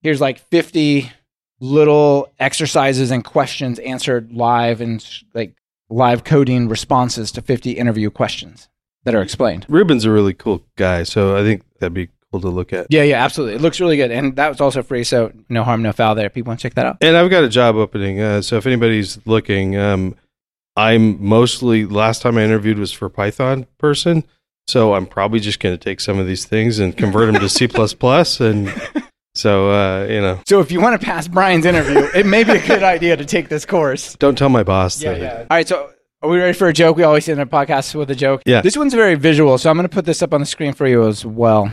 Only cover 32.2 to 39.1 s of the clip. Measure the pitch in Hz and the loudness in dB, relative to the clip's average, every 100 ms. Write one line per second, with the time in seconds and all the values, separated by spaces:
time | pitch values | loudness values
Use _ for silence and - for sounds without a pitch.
32.2 | 202 208 226 - - 196 190 175 170 156 | 2 2 4 2 2 2 2 2 0 0
33.2 | 143 170 143 151 - 185 147 127 - - | 0 -4 -4 -8 -2 -2 0 -4 -10 0
34.2 | 143 127 139 123 101 95 92 - 151 90 | 2 4 2 2 2 2 0 -2 -6 -6
35.2 | - 117 117 165 160 175 143 _ _ _ | -8 -10 -2 -2 0 -4 -6 _ _ _
36.2 | 151 175 180 175 185 160 165 160 160 151 | -2 2 0 2 0 4 4 6 4 4
37.2 | 156 147 131 151 139 139 139 156 139 131 | 0 -4 -2 -2 0 -2 -4 -8 -6 -2
38.2 | 135 135 - 123 180 285 294 233 214 | 0 0 2 2 2 0 0 2 2